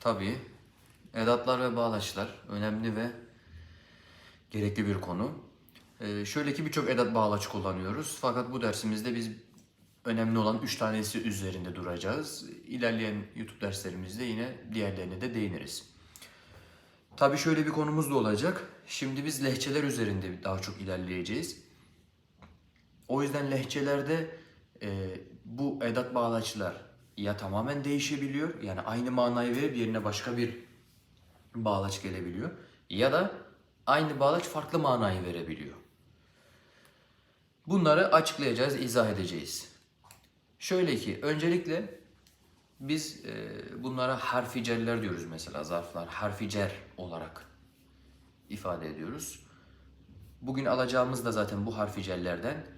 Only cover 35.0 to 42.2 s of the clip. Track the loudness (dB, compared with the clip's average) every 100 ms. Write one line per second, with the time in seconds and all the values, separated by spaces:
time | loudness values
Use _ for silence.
35 | 2 0 -2 -6 -6 -8 -10 -14 -20 _
36 | _ _ _ _ _ -20 _ -20 -20 _
37 | _ _ _ _ _ _ 2 6 8 8
38 | 10 8 6 0 0 2 2 2 2 4
39 | 4 2 -2 -4 -6 -8 -10 -18 _ _
40 | -20 -20 _ _ _ -10 0 2 4 2
41 | -2 -2 0 2 4 4 2 -2 -2 -10
42 | -20 -20